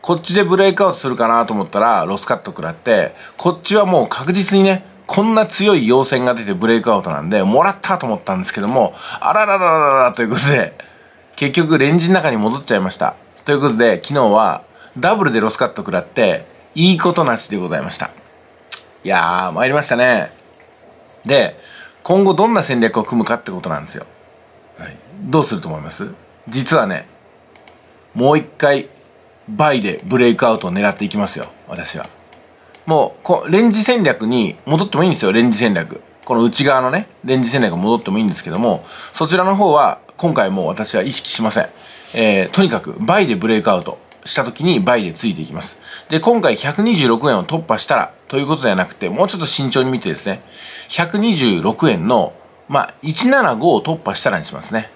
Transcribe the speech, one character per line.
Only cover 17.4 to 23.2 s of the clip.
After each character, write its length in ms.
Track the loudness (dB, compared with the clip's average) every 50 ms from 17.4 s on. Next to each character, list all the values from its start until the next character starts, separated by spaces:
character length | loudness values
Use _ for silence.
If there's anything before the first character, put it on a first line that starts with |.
| -4
で 80 | -8 -6
ご 140 | -6 -4 -4
ざ 80 | -4
い 40 | -6
ま 80 | -6 -6
し 80 | -8
た。 120 | -8 -10 -10 -12 -18 -20 _ _ -20 _ _ _ _ _ _ -16 -16 -16 _ _ _ -4
い 20 |
や 440 | 0 0 2 2 2 0 -2 -2 -4
ー、 0 | -2
参 160 | -2 0 0
り 40 | 0
ま 100 | 0 0
し 40 |
た 80 | 0 0
ね。 360 | 2 4 4 4 2 0 -4 -10 -20 -20 -20 -20 -20 -20 _ -20 -20 -20 -20 -20 -20 -20 -20 -20 -14 -4
で、 320 | 0 2 2 2 0 -4 -12 -20 -20 -20 -20 -20 -20 -20 _ _
今 220 | 0 2 4 4
後 80 | 4 4
ど 120 | 2 2
ん 60 | 2 2
な 100 | 0 0
戦 180 | 0 0 2
略 160 | 2 2 0
を 80 | -2 -4
組 140 | 0 -2
む 60 | -2